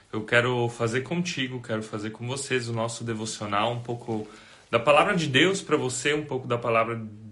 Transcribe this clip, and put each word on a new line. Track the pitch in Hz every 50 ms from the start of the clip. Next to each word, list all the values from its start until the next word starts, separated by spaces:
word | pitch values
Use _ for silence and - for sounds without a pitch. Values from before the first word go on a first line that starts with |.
| - _
eu | - 110 104
quero | - 120 120 120 123 127 123 120 117
fazer | 120 - 120 113 113 131
contigo, | 131 - 170 175 175 175 - 139 131 127 127 123
quero | 120 - 113 107
fazer | 107 - - 107 101 110
com | 110 - 120 120
vocês | 135 143 - - 131 127 117 117
o | 117
nosso | 113 113 117 120 - 120
devocional, | 117 113 107 110 110 - - 107 104 101 101 104 117
um | 120 123
pouco | 120 - 120 117 - - 113 110 107 - - - - - - - - _
da | - 117
palavra | - 147 143 147 165 190 202
de | 175 156 143
Deus | 123 131 160 185 190 185
pra | - - 156 135
você, | 127 127 120 - - 147 147
um | 151 147
pouco | - 135 127 123 127
da | 120 117
palavra | - 123 113 113 113 113 117 110 110 107 104 107 110 107